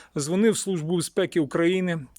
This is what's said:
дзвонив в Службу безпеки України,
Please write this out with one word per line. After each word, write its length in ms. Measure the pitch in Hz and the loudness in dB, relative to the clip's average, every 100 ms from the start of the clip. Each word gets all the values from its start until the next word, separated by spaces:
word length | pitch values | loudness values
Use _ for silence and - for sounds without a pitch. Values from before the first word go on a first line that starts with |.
| - 160 | -10 -6
дзвонив 360 | 143 180 220 | -2 2 4
в 60 | 202 | 2
Службу 380 | - 180 151 175 | -2 -4 -2 -2
безпеки 440 | 156 - 185 175 | -2 -2 0 0
України, 640 | 147 165 170 185 185 165 135 | 0 2 2 2 -2 -4 -8